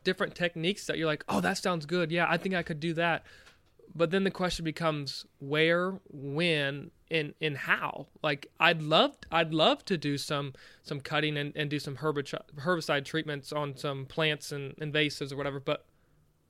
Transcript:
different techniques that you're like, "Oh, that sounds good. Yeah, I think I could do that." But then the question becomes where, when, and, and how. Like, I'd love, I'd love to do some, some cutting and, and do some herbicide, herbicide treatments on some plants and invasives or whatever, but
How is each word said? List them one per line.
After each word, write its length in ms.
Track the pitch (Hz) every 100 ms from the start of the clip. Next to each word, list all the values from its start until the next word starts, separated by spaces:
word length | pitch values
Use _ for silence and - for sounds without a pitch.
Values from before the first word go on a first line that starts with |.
different 320 | - 185 170
techniques 520 | - 175 170 165 208 -
that 120 | 151
you're 80 | 160
like, 160 | 151 -
"Oh, 120 | 202
that 180 | 175 190
sounds 280 | 190 175 147
good. 240 | 180 165
Yeah, 160 | 170 165
I 100 | 170
think 180 | 190 185
I 80 |
could 160 | 170 160
do 120 | 165
that." 300 | 160 170 151 - - - - _ _ -
But 160 | 151 165
then 140 | 196
the 80 | 196
question 320 | - 180 165
becomes 640 | 160 156 165 151 139 - - -
where, 640 | 139 151 160 170 185 190 -
when, 800 | 147 139 143 175 151 139 143 - - -
and, 260 | 165 147 -
and 160 | 156 135
how. 520 | - 208 170 - 143 -
Like, 300 | 156 147 - -
I'd 240 | 165 165
love, 340 | 151 160 285 - -
I'd 240 | 165 165
love 300 | 156 180 285
to 120 | - 180
do 220 | 143 139
some, 360 | - 147 143 135 - -
some 180 | - 143
cutting 360 | - 147 151 147
and, 160 | 147
and 160 | 147 147
do 80 | 147
some 200 | 151 127
herbicide, 520 | 156 147 135 - - 147
herbicide 480 | 143 175 156 143
treatments 480 | 135 160 156 143 135
on 240 | 147 143 135
some 300 | 151 139 131
plants 440 | - 156 147 -
and 240 | 143 139 -
invasives 540 | 156 151 151 - 143
or 60 | 139
whatever, 240 | 143 139
but 260 | 135 147 _ _ _ _ _ _ _